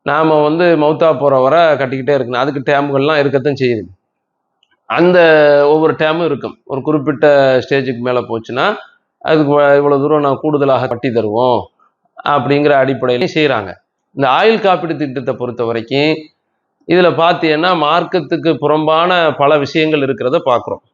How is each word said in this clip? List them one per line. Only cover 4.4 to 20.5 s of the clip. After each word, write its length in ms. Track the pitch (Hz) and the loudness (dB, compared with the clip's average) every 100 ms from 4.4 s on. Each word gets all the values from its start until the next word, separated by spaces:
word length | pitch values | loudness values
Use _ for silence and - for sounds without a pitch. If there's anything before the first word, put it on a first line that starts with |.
| _ _ _ _ _ | _ _ _ _ _
அந்த 380 | 120 175 180 165 156 147 143 143 | 0 4 4 6 6 4 4 4
ஒவ்வொரு 260 | 156 160 | 2 2
டேர்மும் 320 | 143 156 160 165 | 0 -2 -2 -4
இருக்கும். 320 | 135 110 - - | -4 -8 -14 -10
ஒரு 160 | 131 | -8
குறிப்பிட்ட 760 | 131 151 139 127 151 143 135 127 120 | -2 -2 -2 0 2 4 4 2 0
ஸ்டேஜுக்கு 280 | 139 131 120 | -2 -2 -6
மேல 240 | 123 123 | -2 -4
போச்சுன்னா, 540 | 120 113 110 123 180 220 - _ _ _ | -4 -8 -6 -4 -4 -4 -12 _ _ _
அதுக்கு 420 | - 156 143 147 | 0 0 2 2
வ-, 140 | 143 143 | 4 4
இவ்வளவு 260 | 143 139 | 2 0
தூரம் 200 | 147 151 | 2 0
நான் 140 | 143 135 | 0 -2
கூடுதலாக 520 | 156 147 139 127 120 | -2 0 0 0 -2
கட்டி 220 | 117 135 | -4 -2
தருவோம் 500 | 113 107 107 127 117 90 _ _ _ _ - | -2 -2 0 0 0 -4 _ _ _ _ -10
அப்படிங்கிற 480 | - 143 127 143 147 | -2 -2 0 0 2
அடிப்படையில 560 | 139 131 123 127 123 180 | 2 2 -2 -2 -2 -2
செய்றாங்க. 400 | 160 147 120 95 - _ _ _ | 0 0 -2 -6 -14 _ _ _
இந்த 160 | - 135 | -4 0
ஆயுள் 280 | 143 214 226 | 2 2 2
காப்பீட்டு 380 | 196 180 165 151 | 0 0 -2 -6
திட்டத்தை 380 | 147 127 120 | -6 -6 -6
பொறுத்த 300 | 117 120 113 | -6 -8 -4
வரைக்கும், 520 | 117 113 117 135 151 156 156 _ _ _ _ _ - | -4 -4 -4 -2 -2 -2 -8 _ _ _ _ _ -2
இதுல 40 | |
பாத்தீங்கன்னா, 840 | 175 175 143 165 175 160 151 175 175 | 2 2 2 0 0 0 0 0 0
மார்க்கத்துக்கு 800 | 147 170 165 185 143 165 156 | 0 0 0 -4 -4 -4 -2
புறம்பான 840 | 143 147 156 156 156 180 180 160 139 | -2 0 0 2 0 0 0 0 0
பல 200 | 143 151 | 2 2
விஷயங்கள் 420 | 139 165 156 151 | 0 -2 0 0
இருக்கிறத 400 | 135 135 123 127 | -2 -2 -2 -2
பாக்குறோம். 440 | 131 | 0